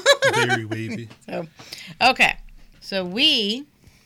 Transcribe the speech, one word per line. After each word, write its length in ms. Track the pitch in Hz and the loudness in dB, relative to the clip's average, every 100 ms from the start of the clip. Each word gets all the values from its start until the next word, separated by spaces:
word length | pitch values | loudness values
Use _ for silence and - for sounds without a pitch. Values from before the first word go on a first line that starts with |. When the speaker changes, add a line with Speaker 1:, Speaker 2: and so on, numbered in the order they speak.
| 539 | 4
Speaker 1:
<laughs> 220 | 554 554 | 4 4
Speaker 2:
Very 300 | 440 - 381 | 2 2 0
wavy. 440 | - - 113 - 113 - - | -2 -6 -6 -8 -12 -16 -10
Speaker 1:
So, 200 | - 165 - - - - - | -10 -10 -14 -18 -18 -14 0
okay. 340 | 247 254 180 - - - - - | 2 4 0 0 -10 -20 -20 -20
So 240 | - 196 | -8 -6
we 640 | 180 202 311 262 202 240 294 _ - _ | -4 2 2 2 0 -4 -8 _ -20 _